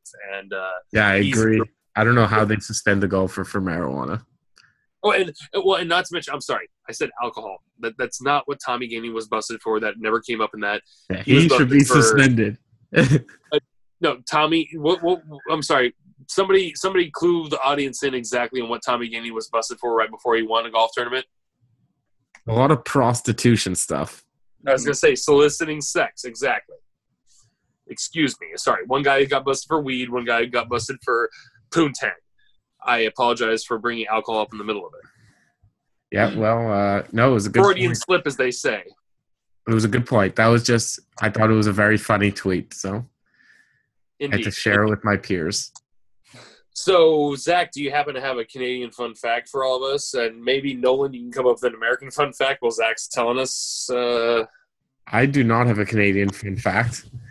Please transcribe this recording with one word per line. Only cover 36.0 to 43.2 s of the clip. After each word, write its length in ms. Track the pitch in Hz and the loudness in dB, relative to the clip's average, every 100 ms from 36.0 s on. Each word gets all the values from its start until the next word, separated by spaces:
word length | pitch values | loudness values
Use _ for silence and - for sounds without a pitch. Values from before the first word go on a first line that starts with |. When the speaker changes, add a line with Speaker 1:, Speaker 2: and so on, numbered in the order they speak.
| _ | _
Speaker 2:
Yeah, 260 | 98 110 104 | 0 0 0
well, 340 | 107 117 117 | 0 0 0
uh, 340 | 101 101 101 - | 0 2 0 -2
no, 180 | 110 127 | 2 4
it 40 | |
was 120 | 120 101 | 4 2
a 20 | |
good 140 | - | 4
Speaker 1:
Freudian 280 | 196 185 185 | 4 4 0
Speaker 2:
point. 80 | 143 | -2
Speaker 1:
slip, 280 | - 180 151 | 0 0 0
as 100 | 131 | -2
they 140 | 127 | -2
say. 340 | 123 139 107 90 - _ _ _ _ _ _ - | -2 -4 -4 -8 -20 _ _ _ _ _ _ -2
Speaker 2:
It 40 | |
was 120 | 113 | 0
a 40 | 110 | 2
good 160 | 123 | 0
point. 300 | 123 123 95 | 2 2 2
That 140 | - 113 | 4 4
was 160 | 117 | 4
just, 340 | 117 117 - - _ - | 4 2 0 -8 _ -6
I 100 | 110 | -4
thought 180 | 107 110 | 2 4
it 60 | |
was 140 | 110 107 | 4 4
a 40 | |
very 240 | 98 104 107 | 4 4 4
funny 360 | - 104 101 | 2 2 2
tweet, 420 | 95 98 90 - | 0 -2 -2 -4
so 320 | - 95 101 123 _ | -10 -8 -8 -10 _